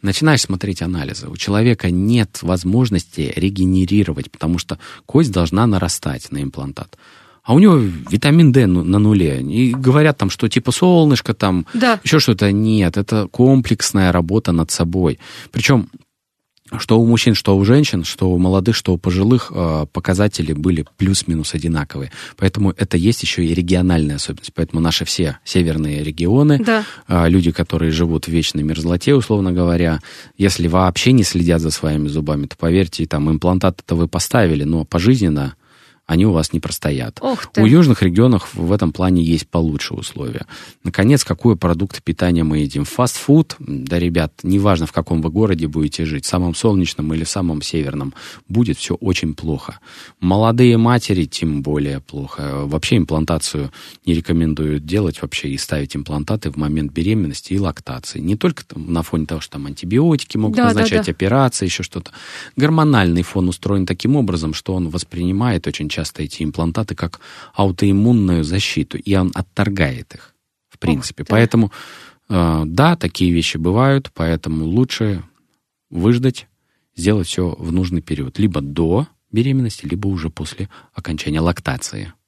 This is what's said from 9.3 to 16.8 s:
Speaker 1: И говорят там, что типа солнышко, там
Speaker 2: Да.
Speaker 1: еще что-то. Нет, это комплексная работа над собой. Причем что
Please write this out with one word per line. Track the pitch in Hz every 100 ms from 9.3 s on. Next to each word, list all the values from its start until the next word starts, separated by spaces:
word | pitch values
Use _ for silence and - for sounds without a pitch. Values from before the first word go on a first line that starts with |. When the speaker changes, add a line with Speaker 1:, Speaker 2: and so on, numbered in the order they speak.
| 65
Speaker 1:
И | 67 98 127
говорят | 131 131 139 151 139
там, | 95
что | - 113
типа | - 123
солнышко, | - 180 175 151 131 -
там | 110 101 90 -
Speaker 2:
Да. | 240 247 214
Speaker 1:
еще | - 156
что-то. | 135 107 101
Нет, | 98 110 110 90 101
это | 98 110 98
комплексная | - 123 135 117 110 - 101 92
работа | 87 85 107 101
над | 85 80
собой. | - 85 92 87 - - - -
Причем | - - 131 - - _ _ _ _ _ _ _
что | -